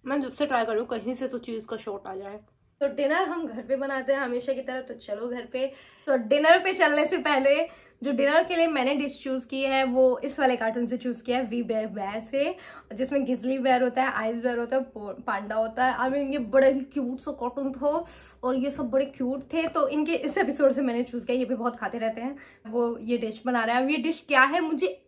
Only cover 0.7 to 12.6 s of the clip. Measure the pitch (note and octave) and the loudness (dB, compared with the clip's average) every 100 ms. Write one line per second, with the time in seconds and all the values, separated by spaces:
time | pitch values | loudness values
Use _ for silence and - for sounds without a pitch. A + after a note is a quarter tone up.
0.7 | A3 A#3+ A3+ G#3+ B3 C4 B3 A#3+ A3+ A3 | -2 -2 -6 -6 -6 -6 -6 -8 -10 -8
1.7 | A3 A3 G3 F#3+ F#3+ G3 G#3+ _ _ _ | -10 -8 -10 -10 -12 -12 -14 _ _ _
2.7 | _ C#4 C#4 C#4+ E4 F4+ E4+ D#4 A3 A#3 | _ -2 2 2 2 0 -2 -6 -8 -4
3.7 | C4 C#4 C4+ B3+ C#4 C4 B3 B3 C4 B3+ | -2 -2 -4 0 0 0 -2 -2 -4 -4
4.7 | B3+ C4 A#3 - G#3 A#3+ A#3+ A#3+ B3+ C4+ | -8 -10 -14 -8 -6 -6 -8 -8 -4 -6
5.7 | C4+ - - - C4 G#3+ D4 D#4 F4+ F#4 | -6 -20 -12 0 0 4 4 8 8 6
6.7 | F4+ D#4 D4 D4+ E4+ D4+ C#4 C#4 D4 E4 | 4 4 4 2 0 2 2 4 4 0
7.7 | - - _ B3+ B3 C#4 D#4 E4+ E4+ E4 | -8 -20 _ -2 2 4 4 4 2 2
8.7 | C#4+ B3+ C#4+ C#4+ - C4+ C4 B3 C4+ C4+ | 2 0 0 -2 -6 -6 -6 -4 -2 2
9.7 | C4+ C4 B3+ C4 B3 C#4+ C#4 C4 B3 A3+ | 2 2 6 4 4 -4 2 2 2 0
10.7 | A#3 A#3+ B3 B3+ A#3 - B3 B3 A#3 A#3 | -2 -2 -2 -4 -6 -2 -2 0 -4 -2
11.7 | A3 G#3+ G3+ G3 A3 A3+ C4+ D4+ F#4 | -2 -2 -6 -6 -6 -4 -2 -2 -4